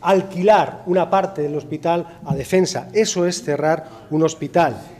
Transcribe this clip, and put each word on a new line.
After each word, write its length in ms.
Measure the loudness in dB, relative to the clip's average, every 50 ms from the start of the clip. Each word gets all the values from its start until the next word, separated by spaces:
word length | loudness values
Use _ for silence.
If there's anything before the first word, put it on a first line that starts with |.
alquilar 800 | 2 2 2 2 0 -2 -6 0 4 6 6 6 4 2 -4 -10 -4
una 240 | 0 2 2 2 2
parte 320 | 0 0 0 -2 -4 -6
del 140 | -4 -4 -4
hospital 640 | -6 -6 -8 -10 -4 -2 0 0 0 -2 -6 -14 -16 -6
a 120 | -4 -4
Defensa, 520 | -4 -2 0 2 2 2 2 -2 -8 -8 -2
eso 340 | 0 0 0 0 0 0 0
es 160 | 0 -2 -4
cerrar 460 | -4 -4 -2 0 2 0 0 0 -2 -14 -18 -20 -10 -4
un 120 | 0 2
hospital. 540 | 2 2 0 -4 -10 -2 2 2 2 2 0 -6 -14 -18 -20